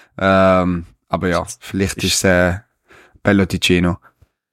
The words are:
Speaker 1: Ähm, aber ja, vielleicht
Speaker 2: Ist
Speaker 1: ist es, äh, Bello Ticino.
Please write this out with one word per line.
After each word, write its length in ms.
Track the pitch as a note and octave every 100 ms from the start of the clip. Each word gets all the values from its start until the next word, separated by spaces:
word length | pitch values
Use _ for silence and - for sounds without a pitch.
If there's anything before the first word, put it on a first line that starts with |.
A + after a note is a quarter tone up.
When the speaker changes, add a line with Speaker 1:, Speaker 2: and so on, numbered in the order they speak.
| _ -
Speaker 1:
Ähm, 640 | F#2+ F#2+ F#2+ F#2 F2+ F2 E2+ _ _
aber 180 | F2 F#2
ja, 180 | F2 - -
vielleicht 380 | - G2 F#2+ -
Speaker 2:
Ist 60 |
Speaker 1:
ist 100 | F#2 -
es, 80 |
äh, 360 | G2 F2+ F2+ F#2 - _ _ - _ _
Bello 220 | - G2 F#2
Ticino. 520 | F2 - F2+ F2 F2 _ _ _ _ _